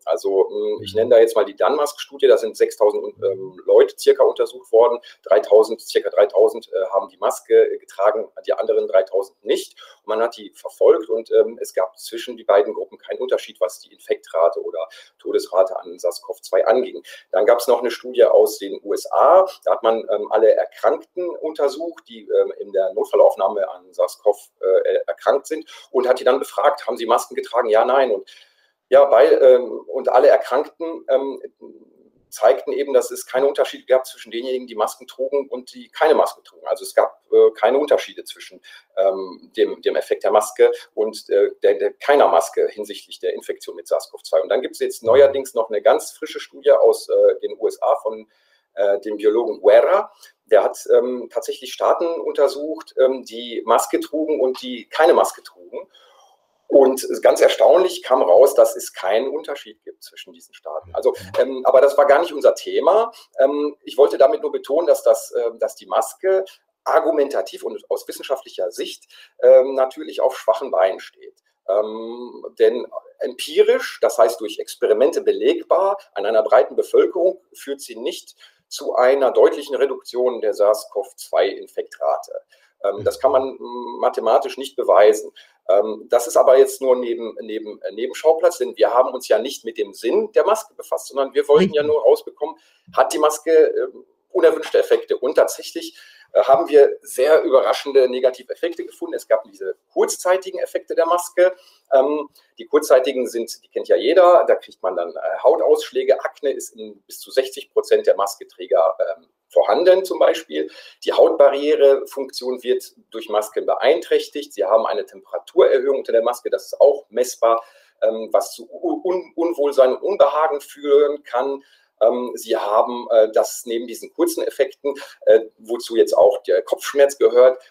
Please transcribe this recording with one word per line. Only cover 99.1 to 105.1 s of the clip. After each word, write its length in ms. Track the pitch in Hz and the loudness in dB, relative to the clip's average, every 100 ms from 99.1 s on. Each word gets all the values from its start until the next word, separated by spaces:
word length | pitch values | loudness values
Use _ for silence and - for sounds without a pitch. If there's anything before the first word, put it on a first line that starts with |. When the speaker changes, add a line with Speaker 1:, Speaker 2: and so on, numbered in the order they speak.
| - | -10
Speaker 1:
Es 120 | - | -2
gab 160 | 110 104 | -2 -2
diese 320 | 98 95 - _ | -14 -12 -12 _
kurzzeitigen 680 | - - - 180 185 190 175 | -4 -4 -2 -2 -2 -2 -10
Effekte 340 | - - - | -8 -8 -8
der 140 | 160 165 | -2 0
Maske. 480 | 175 - - 185 185 _ _ - | 0 -4 0 0 0 _ _ 0
Ähm, 360 | 139 139 151 147 _ _ _ | 2 2 -2 -8 _ _ _
die 60 | - | -2
kurzzeitigen 640 | - - 131 135 127 113 | -2 4 2 4 -4 -6
sind, 360 | 117 113 - | -6 -10 -12
die 60 | _ | _
kennt 180 | - 104 | -10 0
ja 80 | 92 | 0
jeder, 480 | 113 185 180 170 135 | 2 4 6 4 4
da 80 | 104 | 0
kriegt 280 | - - | -2 -10
man 120 | 92 87 | -6 -6
dann, 200 | 85 | -8